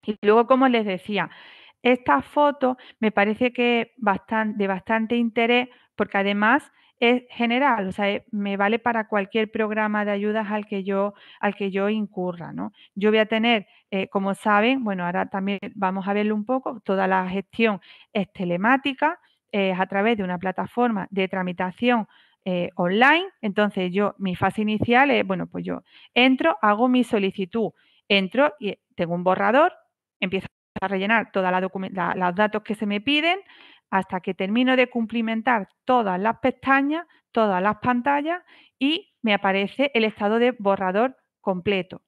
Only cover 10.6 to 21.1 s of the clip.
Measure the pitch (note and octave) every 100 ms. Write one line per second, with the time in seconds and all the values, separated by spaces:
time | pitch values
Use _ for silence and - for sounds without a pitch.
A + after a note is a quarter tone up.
10.6 | G#3 G3+ F#3+ G3 G3+ G3+ - - G#3 G3
11.6 | G3 F#3+ G3+ A3 G#3 G3 F3+ F3 D3+ D3+
12.6 | G#3 _ _ - G#3 A3 G#3+ A3 A3+ A3+
13.6 | - _ _ G3 F#3+ G3+ G3 F#3+ A3 G#3
14.6 | A3+ C4+ A3 F#3+ F3 F#3 F#3+ G3 F#3+ G3
15.6 | G3+ G#3 F#3+ F#3+ F#3+ G3+ G#3 G#3+ G#3 C4
16.6 | C#4+ A#3 - F#3+ F#3+ F#3+ F#3 F#3+ - -
17.6 | A3+ G3 - - _ G#3+ F#3 - F3 F3
18.6 | G#3 C4+ C#4 C4 D4+ F4 _ _ _ G#3
19.6 | F#3+ F#3 F#3+ G3 G#3 A3+ F#3 F3+ F#3 F#3
20.6 | F#3 - A#3+ G#3 E3+